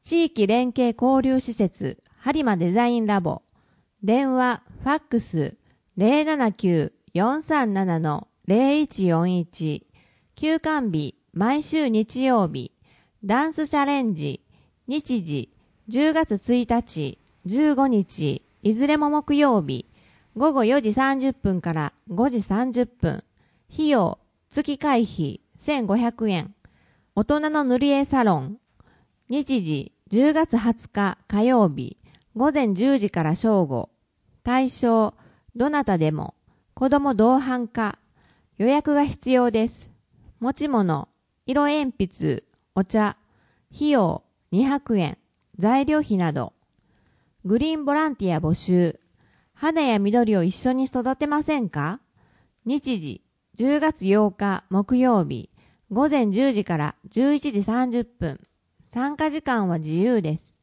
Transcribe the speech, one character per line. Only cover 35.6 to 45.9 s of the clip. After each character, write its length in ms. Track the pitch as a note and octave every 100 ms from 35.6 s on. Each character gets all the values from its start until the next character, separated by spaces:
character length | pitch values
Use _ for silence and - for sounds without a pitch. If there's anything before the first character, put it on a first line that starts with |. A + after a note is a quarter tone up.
| C#4
な 140 | D4+
た 140 | - F3+
で 140 | D#3
も。 240 | D#3 - _ _ _ _
子 160 | - C4
供 240 | C#4+ C#4+
同 240 | G#3+ A3 C4
伴 300 | C4 B3 A#3
か。 320 | - G#3+ - _ _ _ _ _ -
予 80 | A3
約 300 | C#4+ D4+ C#4+
が 80 |
必 260 | C#4+ - B3+
要 220 | B3+ A#3+
で 160 | A3 A3+
す。 240 | - - _ _ _ - _
持 140 | A#3
ち 140 | - D4
物、 400 | B3 F#3+ D3 - _ _ _ -
色 220 | C4 D4
鉛 240 | D4+ C4+
筆、 520 | - F#3 - D#3+ B2+ _ _ _ F#3+
お 100 | F#3+
茶。 320 | A3 G#3 - _ _ _ _ _ -
費 140 | D4
用、 340 | C#4 F3 - _ _ _
二 140 | F3+ C4+
百 320 | C#4 - G#3+
円。 200 | D3+ - _ _ _ -
材 280 | G3+ C4
料 140 | C#4